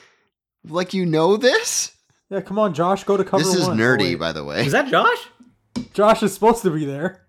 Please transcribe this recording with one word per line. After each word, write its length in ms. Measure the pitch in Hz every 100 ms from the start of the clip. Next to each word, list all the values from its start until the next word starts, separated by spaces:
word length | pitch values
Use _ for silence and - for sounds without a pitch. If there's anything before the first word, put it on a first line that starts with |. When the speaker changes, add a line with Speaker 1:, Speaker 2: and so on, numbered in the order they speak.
| _ _ _ _ _ _ 165
Speaker 1:
Like, 260 | 165 180
you 120 | 190 175
know 320 | 156 165 214
this? 560 | 247 427 466 - - - _ _ _
Speaker 2:
Yeah, 120 | 196
come 180 | 190 202
on, 140 | 214
Josh, 300 | 143 175 196
go 120 | - 202
to 60 |
cover 200 | 185 190
Speaker 1:
This 120 | 160 185
is 120 | -
Speaker 2:
one. 100 | 110
Speaker 1:
nerdy, 200 | 120 127
Speaker 2:
Holy 160 | 90 82
Speaker 1:
by 160 | 82
the 120 | 78
way. 220 | 71 80 135
Speaker 3:
Is 60 |
that 140 | 220 277
Josh? 380 | - - 480 - _ _ _ _ - -
Speaker 2:
Josh 300 | - 214 220
is 100 | 214
supposed 280 | - 220 226
to 80 | 185
be 140 | 156 143
there. 360 | 139 185 -